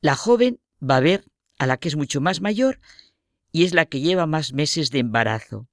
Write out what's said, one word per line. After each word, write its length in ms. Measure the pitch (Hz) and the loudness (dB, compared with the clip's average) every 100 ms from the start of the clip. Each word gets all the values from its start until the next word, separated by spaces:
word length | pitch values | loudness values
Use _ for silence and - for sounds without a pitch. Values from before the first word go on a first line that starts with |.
La 140 | 151 139 | 0 -2
joven 460 | - 240 247 247 _ _ | 2 4 2 0 _ _
va 180 | 131 135 | 0 2
a 40 | |
ver 240 | 139 196 - _ _ _ | 2 0 -4 _ _ _
a 80 | 135 | -2
la 120 | 131 | -2
que 100 | 170 | -4
es 80 | 151 | -4
mucho 260 | 143 143 | -4 -2
más 180 | 147 185 | -2 -2
mayor 400 | 196 208 262 - _ - _ _ _ _ _ | -2 0 0 -2 _ -20 _ _ _ _ _
y 120 | 160 | 2
es 100 | 175 | 2
la 140 | 170 160 | 4 0
que 120 | - | 0
lleva 280 | 165 185 160 | 0 0 0
más 260 | 156 147 | -2 -4
meses 380 | 131 151 - 143 | -4 -2 -2 -2
de 80 | 143 | -2
embarazo. 680 | 123 113 113 110 - 107 117 | 0 0 0 -2 -6 -14 -16